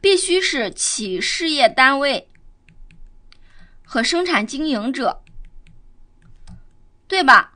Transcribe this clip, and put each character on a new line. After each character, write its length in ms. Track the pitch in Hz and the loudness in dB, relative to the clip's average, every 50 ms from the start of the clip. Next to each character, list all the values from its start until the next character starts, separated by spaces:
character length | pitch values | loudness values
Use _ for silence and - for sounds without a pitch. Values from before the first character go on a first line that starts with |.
必 160 | - 392 392 359 | 4 4 2 2
须 240 | - - 320 381 | 2 0 0 0
是 300 | 370 - - 277 226 190 | 0 0 -2 -2 -4 -4
企 500 | - - - - - - 214 196 185 180 | -4 -4 -4 -4 -4 -4 -6 -6 -6 -4
事 300 | 208 - - - 339 320 | -4 -4 -4 -2 -2 -2
业 180 | 311 285 254 220 | 0 2 2 2
单 300 | - - 262 262 277 277 | 4 4 2 2 2 2
位 280 | 277 285 262 - - _ - - - - - _ _ _ - - - - - - - - - - - - - - - - - - - - - - - | 0 -2 -2 -4 -6 _ -20 -20 -20 -20 -20 _ _ _ -20 -20 -20 -20 -20 -20 -20 -20 -20 -20 -20 -20 -20 -20 -20 -20 -20 -20 -20 -20 -20 -20 -20
和 160 | - - 240 | -4 -2 0
生 240 | 226 240 339 339 359 | 0 0 0 0 0
产 220 | 349 330 214 214 214 | 0 0 0 0 -2
经 200 | - 277 311 311 | -4 -4 -2 -2
营 240 | 277 214 208 254 | -2 -2 -2 -4
者， 300 | 262 277 277 - - - - - - - - - - - - - - - - - - - - - _ _ - - - - - - - - - - _ - - - _ _ _ _ | -4 -2 -2 -2 -4 -4 -12 -20 -18 -18 -18 -16 -18 -20 -20 -20 -20 -20 -20 -20 -20 -20 -20 -20 _ _ -20 -20 -20 -20 -20 -20 -20 -20 -20 -20 _ -20 -20 -20 _ _ _ _
对 160 | 381 381 349 | -2 0 6
吧？ 300 | 269 247 196 - - _ | 6 6 6 6 2 _